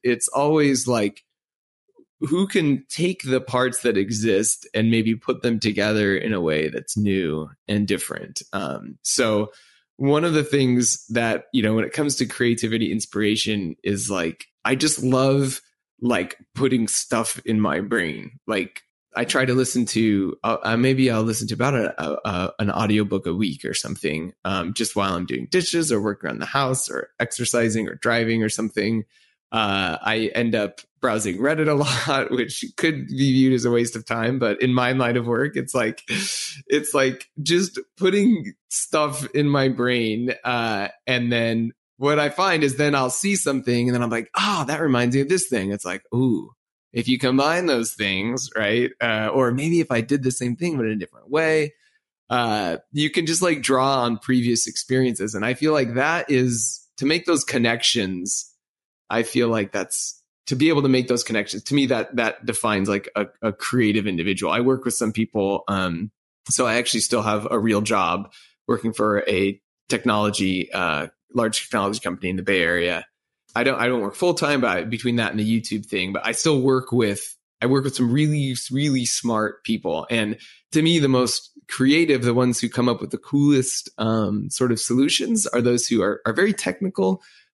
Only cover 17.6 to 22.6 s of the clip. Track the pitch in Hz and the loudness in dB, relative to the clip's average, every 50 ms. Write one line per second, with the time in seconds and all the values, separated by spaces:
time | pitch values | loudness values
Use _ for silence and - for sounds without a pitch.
17.6 | 107 90 73 85 101 101 117 107 87 78 69 52 - - 120 - _ - 110 98 | 2 2 0 -2 -2 -2 -2 -2 -2 -2 -6 -8 -12 -16 -18 -14 _ -4 -2 -2
18.6 | 92 - - - - _ _ _ _ _ - - 123 123 - 135 131 127 123 131 | -2 -4 -8 -16 -20 _ _ _ _ _ -6 -4 -4 0 0 0 2 2 2 2
19.6 | 127 - - 123 117 - - 117 113 107 104 98 95 87 - - - 110 113 - | 2 2 0 0 -2 0 0 2 2 4 4 2 2 0 -4 -4 -4 -4 -2 -2
20.6 | - 110 113 117 123 131 135 131 131 123 113 110 110 113 110 120 110 104 110 - | -2 -2 0 2 2 2 4 4 2 2 2 2 0 0 -2 -2 -4 -4 -2 -2
21.6 | 120 139 139 120 104 - - - 78 76 71 - - 98 95 87 92 - - - | 0 0 0 0 0 -2 -4 -6 -6 -4 -4 -4 -4 -4 -2 -2 -4 -4 -4 -2